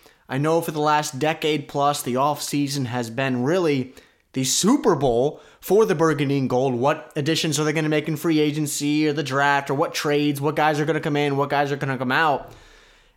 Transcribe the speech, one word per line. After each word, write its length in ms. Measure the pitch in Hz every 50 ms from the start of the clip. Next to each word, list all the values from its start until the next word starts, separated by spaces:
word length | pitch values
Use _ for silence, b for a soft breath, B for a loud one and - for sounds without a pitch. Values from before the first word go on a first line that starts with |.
| B B B B B -
I 80 | 123
know 240 | 135 143 160 165 170
for 100 | 165 175
the 80 | 160 151
last 400 | 147 151 151 151 151 147 - 131
decade 480 | 147 151 160 160 - 151 151 147 143
plus, 340 | - - 143 143 143 143 -
the 140 | - 131 120
off 260 | 127 139 151 147 147
season 440 | - - - 143 143 135 139 143 131
has 240 | 113 123 123 120 113
been 340 | 113 127 135 135 127 120 123
really 500 | 139 170 190 175 156 143 135 123 127 B B B B B B B B
the 140 | - 131 131
Super 500 | 131 - - - 202 269 294 311 233 170
Bowl 460 | 135 143 131 117 120 131 151 151 B B B B B
for 260 | - - 185 214 226
the 80 | 185 185
Burgundy 440 | 147 165 160 151 139 147 135 139
and 120 | 139 131 120
Gold. 240 | 127 123 131 139 123
What 380 | 117 123 143 160 160 - - -
additions 420 | 156 135 156 160 156 - 160 139 143
are 60 | 156
they 80 | 156 151
gonna 160 | 160 156 151
make 180 | 156 151 151
in 80 | 165 160
free 240 | 143 - 170 156 151
agency 680 | 151 151 143 156 151 139 - - 147 147 147 151 156 151
or 20 | 143
the 100 | 156 147
draft, 460 | 131 131 139 139 143 143 139 135 -
or 40 | 143
what 200 | 135 165 170 -
trades, 460 | - - 151 147 147 147 147 143 139
what 160 | 139 151 143
guys 240 | 156 151 156 156 143
are 60 | 156
gonna 160 | 151 160 156
come 160 | - 160 143
in, 180 | 143 147 143 139
what 140 | 139 143 135
guys 200 | 143 139 147 139
are 60 | 143
gonna 220 | 135 143 139 131
come 160 | 123 131 123 131
out? 400 | 151 165 156 135 - - B B B B B B B B B B B B B B